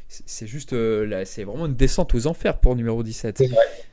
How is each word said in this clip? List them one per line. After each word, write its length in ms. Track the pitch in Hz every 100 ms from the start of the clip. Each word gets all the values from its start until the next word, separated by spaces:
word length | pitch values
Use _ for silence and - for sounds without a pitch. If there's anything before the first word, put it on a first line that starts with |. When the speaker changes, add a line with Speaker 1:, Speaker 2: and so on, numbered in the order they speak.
| -
Speaker 1:
C'est, 140 | - -
c'est 220 | - 107
juste, 260 | 143 -
euh, 320 | 120 113 107 107
là, 180 | 95
c'est 220 | 95 - 98
vraiment 220 | 127 165
une 80 | 127
descente 380 | 131 - 165 123
aux 120 | 139
enfers 300 | 175 - -
pour 180 | 131 123
numéro 260 | 117 113
dix-sept. 360 | 110 110 113 -
Speaker 2:
C'est 100 | 131
vrai, 160 | 113 117 - -